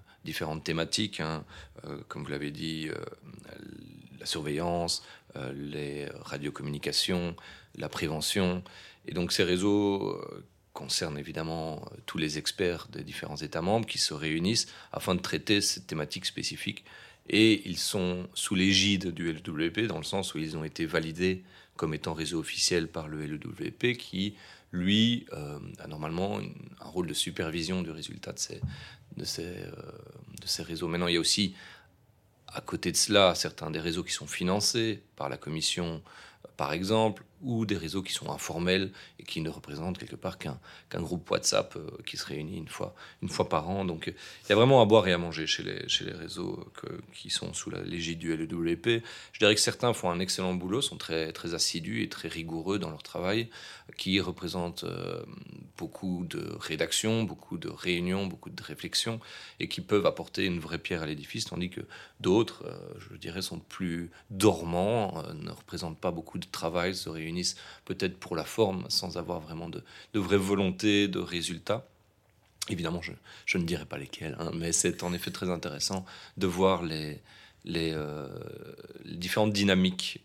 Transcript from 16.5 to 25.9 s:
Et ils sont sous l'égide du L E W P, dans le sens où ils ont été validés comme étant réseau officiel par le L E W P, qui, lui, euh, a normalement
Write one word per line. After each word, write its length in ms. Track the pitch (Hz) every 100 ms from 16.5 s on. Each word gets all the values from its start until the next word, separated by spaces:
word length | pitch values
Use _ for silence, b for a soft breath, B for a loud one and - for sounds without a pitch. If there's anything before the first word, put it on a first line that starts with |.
| - - - B B B B -
Et 400 | 98 110 107 -
ils 100 | 90
sont 500 | - 104 90 90 90
sous 220 | - - 95
l'égide 560 | 95 98 98 98 90
du 180 | 82 85
L 60 | 78
E 40 |
W 300 | - 76 82
P, 160 | 82 113
dans 120 | 80
le 60 |
sens 300 | 78 98 92
où 40 | 82
ils 180 | 80 80
ont 80 |
été 220 | 78 - 82
validés 580 | 85 80 80 92 92 B B B -
comme 180 | 82
étant 200 | 76 87
réseau 260 | 80 78 82
officiel 480 | 73 - - 90 80
par 180 | - 78
le 160 | 76
L 120 | 76
E 40 | 76
W 320 | 78 - 82
P, 260 | - 123 120
qui, 380 | - 92 101 101 B B B
lui, 520 | 90 90 107 110 120 -
euh, 280 | - 73 73 - -
a 80 |
normalement 540 | -